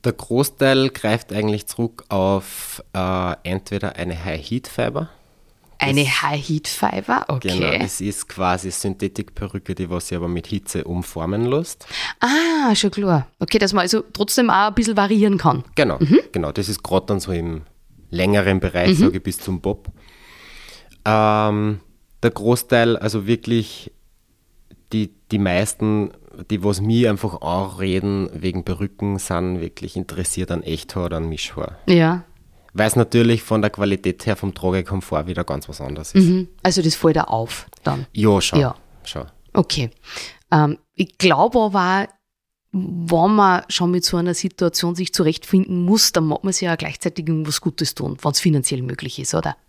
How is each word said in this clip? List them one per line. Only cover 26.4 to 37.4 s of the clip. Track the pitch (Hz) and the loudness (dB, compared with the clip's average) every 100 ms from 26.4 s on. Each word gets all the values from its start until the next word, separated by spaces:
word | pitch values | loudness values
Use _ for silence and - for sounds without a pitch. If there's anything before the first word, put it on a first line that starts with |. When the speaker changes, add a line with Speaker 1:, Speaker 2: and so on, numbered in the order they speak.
| - | -6
Speaker 1:
die | 104 | -2
was | 101 92 | 0 0
mir | 104 117 120 | 2 4 4
einfach | 101 107 85 | 2 -4 -4
anreden | 78 90 95 92 95 92 101 98 92 | -2 -2 -2 -4 0 0 0 -2 -4
wegen | 80 92 90 | -4 -4 -4
Perücken, | - 85 101 - 101 98 | -4 -4 -6 -4 -4 -4
sind | - 87 90 90 | -2 -2 -2 -4
wirklich | 85 - 90 | -6 -10 -10
interessiert | 90 90 80 87 - 90 | -8 -8 -6 -4 -4 -4
an | 87 | -4
Echthaar | 82 80 - 95 | -4 -6 -6 -6
oder | 87 82 | -4 -4
an | 82 | -4
Mischhaar. | 76 - - 71 - - | -6 -8 -8 -10 -6 4
Speaker 2:
Ja. | 175 160 180 - - - _ _ | 6 6 2 -8 -20 -20 _ _
Speaker 1:
Weil's | - 110 | 0 2
natürlich | 120 113 120 117 113 | 4 4 4 4 2
von | - 110 | 2 0
der | 107 | 0
Qualität | - 101 95 92 90 | 0 0 2 0 -2
her, | - | -4
vom | 101 98 | -2 -4
Tragekomfort | - 92 92 87 95 - 80 82 | -2 0 0 -2 -6 -2 -4 -2
wieder | 87 | -6
ganz | 85 71 - | -4 -6 -8
was | 76 | -10
anderes | 67 76 78 | -10 -10 2
ist. | 190 | 4
Speaker 2:
Mhm. | 175 185 180 - | 6 4 -2 -10
Also | 185 190 | -4 0
das | 160 | 0
fällt | - 165 156 | 2 2 2
da | |
auf | - 113 | 0 -2